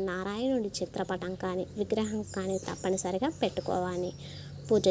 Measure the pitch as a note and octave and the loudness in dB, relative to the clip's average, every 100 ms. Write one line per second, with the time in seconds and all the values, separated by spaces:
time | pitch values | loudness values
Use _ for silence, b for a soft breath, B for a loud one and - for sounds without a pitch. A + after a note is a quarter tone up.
0 | F#3+ F3+ F#3+ G#3 C4 B3+ G#3 - F#3 - | 0 0 -2 0 2 2 0 -2 -4 -2
1 | F#3 F#3 F3+ F#3 F#3 F#3 - - G3+ G#3+ | -2 -2 -4 -4 -2 -2 -2 -2 0 2
2 | G#3+ G#3+ G3+ G3 F#3+ F#3+ - F3 F#3+ F#3 | 2 -2 -4 -4 0 0 -2 -2 0 0
3 | F3+ F#3 C4+ E4 G#3 - F3+ F3+ F3+ F3+ | 0 0 0 2 0 0 0 0 0 -2
4 | F3+ - B B B B - G#3+ F#3+ | -2 -6 B B B B 2 6 6